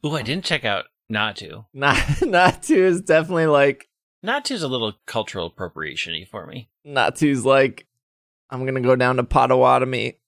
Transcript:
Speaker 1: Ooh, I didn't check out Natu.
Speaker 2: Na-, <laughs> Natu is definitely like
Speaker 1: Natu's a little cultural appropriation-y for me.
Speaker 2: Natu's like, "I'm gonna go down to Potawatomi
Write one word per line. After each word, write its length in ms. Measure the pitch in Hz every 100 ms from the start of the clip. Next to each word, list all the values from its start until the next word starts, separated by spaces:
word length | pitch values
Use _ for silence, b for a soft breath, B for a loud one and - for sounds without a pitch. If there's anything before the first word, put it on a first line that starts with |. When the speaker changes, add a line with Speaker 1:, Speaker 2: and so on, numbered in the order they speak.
Speaker 1:
Ooh, 120 | 151 151
I 80 |
didn't 200 | 113 165 -
check 200 | 156 113
out 200 | 98 - _ _
Natu. 540 | 107 107 101 92 104 107
Speaker 2:
Na-, 200 | 135 139
<laughs> 120 | - - 143
Natu 540 | 330 180 180 - - 302
is 240 | 185 175
definitely 440 | - 160 160 175 160
like 420 | 147 139 135 - _ _ _ 196
Speaker 1:
Natu's 380 | 277 - 254
a 40 | 147
little 260 | 127 110 101 -
cultural 400 | 117 107 101 85
appropriation-y 800 | _ 90 76 78 69 - 82 92
for 160 | 110 82
me. 200 | - 117 _ 147
Speaker 2:
Natu's 600 | 135 120 - 151 135 127
like, 400 | 135 135 - _ _ _ _ _ _ _
"I'm 160 | 131 131
gonna 160 | 131
go 140 | 123 127
down 220 | 127 127
to 60 |
Potawatomi 920 | 120 135 127 127 127 127 131 127 117 -